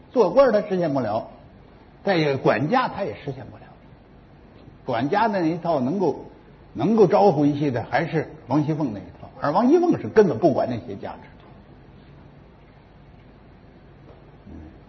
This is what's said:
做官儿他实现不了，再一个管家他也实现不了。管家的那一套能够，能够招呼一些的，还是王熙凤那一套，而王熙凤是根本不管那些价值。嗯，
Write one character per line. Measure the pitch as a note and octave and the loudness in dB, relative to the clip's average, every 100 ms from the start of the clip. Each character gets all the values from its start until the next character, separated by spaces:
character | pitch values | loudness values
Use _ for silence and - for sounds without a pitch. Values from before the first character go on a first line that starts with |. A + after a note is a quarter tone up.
| - | -6
做 | C4 F#3+ | 2 4
官 | G3+ C#4 | 6 6
儿 | |
他 | G#3 G3+ | 4 0
实 | F#3 | -2
现 | E3+ | 0
不 | C#3 | -2
了， | A2 G#2+ - - - - - - - - | -2 -4 -6 -18 -20 -20 -20 -20 -20 -10
再 | - F3+ | -2 0
一 | |
个 | D3+ C3+ | 0 0
管 | D3+ G#2+ D3 | 0 0 2
家 | B3 A#3+ | 0 -2
他 | - | -6
也 | G3 | -10
实 | - - | -10 -12
现 | A#2+ G#2 | -14 -14
不 | G2+ | -20
了。 | - - - - - - - - - - - - | -20 -20 -20 -20 -20 -20 -20 -20 -20 -20 -20 -16
管 | - A#2 C#3 | -6 -4 0
家 | G3+ A3+ | 0 0
的 | G3+ | 0
那 | E3 | -2
一 | E3+ | -2
套 | E3+ D#3 | -2 -2
能 | B2 F#3+ | -2 -2
够， | E3+ - - - - - - | -2 -4 -10 -20 -20 -20 -16
能 | - D3 A3 | -4 0 4
够 | F#3 | 4
招 | G3 G3+ | 6 4
呼 | D3 D3 | 4 2
一 | D3 | 2
些 | D3 | -2
的， | A#2+ G#2 | -2 -2
还 | B2+ D#3+ | -4 -2
是 | D#3 C3 - - | -4 -4 -10 -4
王 | C#3 | -2
熙 | C#3+ | 0
凤 | D3+ D3 | -2 -4
那 | G2+ | -8
一 | F2+ - | -14 -20
套， | - - | -20 -6
而 | C#3 | -2
王 | E3 A#3+ | 0 4
熙 | F4 | 4
凤 | F4 D3+ | 4 0
是 | A2 | 0
根 | - G3 | 4 4
本 | A#2 | 4
不 | - | 2
管 | - F2+ | 2 -2
那 | A#2+ - | -4 -10
些 | G2 | -12
价 | F#2+ | -12
值。 | D#2 - - - - - - - - - - - - - - - - - - - - - - - - - - - - - - - - - | -16 -20 -20 -20 -20 -20 -20 -20 -20 -20 -20 -20 -20 -20 -20 -20 -20 -20 -20 -20 -20 -20 -20 -20 -20 -20 -20 -20 -20 -20 -20 -20 -20 -20
嗯， | - - - | -18 -18 -20